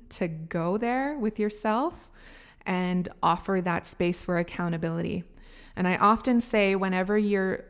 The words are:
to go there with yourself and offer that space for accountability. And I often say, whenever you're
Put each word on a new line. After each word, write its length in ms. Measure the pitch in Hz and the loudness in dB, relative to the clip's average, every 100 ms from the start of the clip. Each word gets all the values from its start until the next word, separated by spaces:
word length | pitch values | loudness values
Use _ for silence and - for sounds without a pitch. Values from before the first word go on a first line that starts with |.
| - | -14
to 180 | - 196 | -6 -4
go 500 | 160 165 175 165 208 | -4 -6 -4 -2 -2
there 400 | 233 254 277 294 | 0 -2 -2 -2
with 200 | 214 208 | -2 0
yourself 680 | 208 208 220 220 311 - - - - - - - - | -2 0 0 0 0 -4 -16 -20 -20 -20 -20 -14 -4
and 440 | 185 180 180 175 - | -2 0 0 -2 0
offer 380 | 170 170 - 190 | 0 2 0 0
that 260 | 175 170 - | 0 -2 -4
space 340 | - 175 180 | -2 0 0
for 160 | - 175 | -2 -2
accountability. 840 | 170 - 175 165 165 165 170 175 175 - - - - - | -2 -4 -4 -2 -2 -2 -4 -6 -8 -16 -20 -20 -14 -2
And 120 | 185 | 0
I 80 | 185 | 4
often 460 | 202 220 - 240 | 4 4 4 2
say, 340 | - 214 202 190 | 4 2 4 2
whenever 420 | 190 185 185 214 | 0 0 2 2
you're 480 | 208 202 190 - | 2 2 2 -2